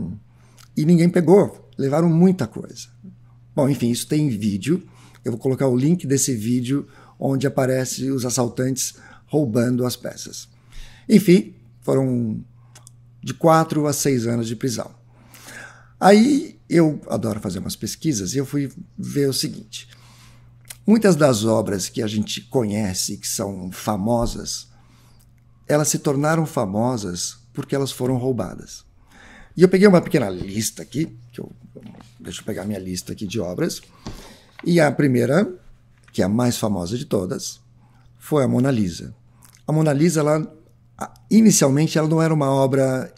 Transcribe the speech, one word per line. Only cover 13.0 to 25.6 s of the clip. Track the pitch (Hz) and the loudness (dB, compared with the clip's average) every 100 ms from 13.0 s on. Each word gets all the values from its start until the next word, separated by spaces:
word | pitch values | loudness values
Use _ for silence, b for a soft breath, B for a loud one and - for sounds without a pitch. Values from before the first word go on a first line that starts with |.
| - - | -20 -18
de | - | -14
quatro | - 165 160 160 151 147 | -2 4 4 2 0 0
a | |
seis | 139 143 127 113 | -2 0 0 0
anos | 117 113 | -2 -4
de | |
prisão. | 113 135 110 - - - B B B B B B B B B | -6 -6 -6 -10 -14 -20 B B B B B B B B B
Aí | 175 208 247 285 - - - | 6 8 8 2 -2 -14 0
eu | 170 156 143 - | 4 4 2 -6
adoro | 113 113 104 | -6 -4 -4
fazer | 107 90 | -6 -6
umas | 92 - | -8 -8
pesquisas | 110 - 160 113 92 | -10 -6 -4 -4 -4
e | 135 | -4
eu | |
fui | 135 147 139 - - - | -4 -4 -6 -8 -20 -12
ver | 123 135 139 | -6 -2 -2
o | |
seguinte. | 127 - - - - - b b b b b b - - - - | -2 -6 -8 -14 -18 -18 b b b b b b -20 -20 -10 2
Muitas | 220 208 156 | 4 6 4
das | 147 113 | 4 2
obras | 110 110 98 98 - | 2 0 0 -4 -6
que | - | -6
a | 107 | -4
gente | 107 104 - | -4 -4 -6
conhece, | - 135 107 104 104 92 - 101 | -4 -4 -2 -2 -4 -4 -6 -8
que | - | -8
são | - 101 95 92 | -6 -6 -8 -12
famosas, | - - 104 107 120 120 - - - - b b b b b _ _ _ _ | -10 -6 -4 0 0 -2 -6 -10 -12 -14 b b b b b _ _ _ _